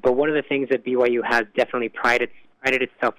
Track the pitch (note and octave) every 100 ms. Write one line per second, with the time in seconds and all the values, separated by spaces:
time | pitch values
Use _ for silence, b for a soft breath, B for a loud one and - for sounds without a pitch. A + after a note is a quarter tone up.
0 | - A#2+ D3 D3+ C#3 C#3 B2+ B2+ B2 B2+
1 | B2 A#2+ A2 A#2 G#2+ - A#2+ B2+ A#2 -
2 | A#2+ A#2+ A#2+ - - _ C3 C3 B2 -
3 | B2